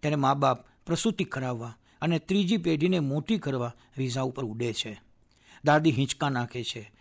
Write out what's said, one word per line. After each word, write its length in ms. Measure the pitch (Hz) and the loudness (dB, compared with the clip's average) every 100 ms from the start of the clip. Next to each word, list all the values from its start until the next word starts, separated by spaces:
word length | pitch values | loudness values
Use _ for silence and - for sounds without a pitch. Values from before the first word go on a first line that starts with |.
ત્યારે 160 | 151 147 | -2 2
મા 180 | 135 | 2
બાપ 320 | 139 139 127 - _ - | 4 2 2 -4 _ -4
પ્રસૂતિ 380 | 165 226 - | 0 0 0
કરાવવા 520 | 175 - 127 120 117 113 _ - | -4 -4 -6 -6 -8 -14 _ -6
અને 180 | 156 165 | -2 0
ત્રીજી 380 | - 196 185 220 | 2 2 2 0
પેઢીને 420 | 170 156 170 185 | 0 2 2 2
મોટી 400 | 143 143 143 220 | 0 -2 -2 -2
કરવા 340 | - 131 120 - _ - | -2 -4 -4 -8 _ -6
વિઝા 260 | 131 123 | -4 -2
ઉપર 220 | 131 127 | -4 -4
ઉડે 280 | 123 110 120 | -6 -4 -4
છે. 280 | 110 113 101 - _ _ _ _ - | -4 -6 -10 -18 _ _ _ _ -2
દાદી 260 | 147 151 160 | 4 6 6
હિંચકા 380 | 120 135 - 147 | 2 0 0 -2
નાખે 360 | 131 120 123 | -2 -4 -6
છે, 280 | 113 120 104 _ | -8 -8 -12 _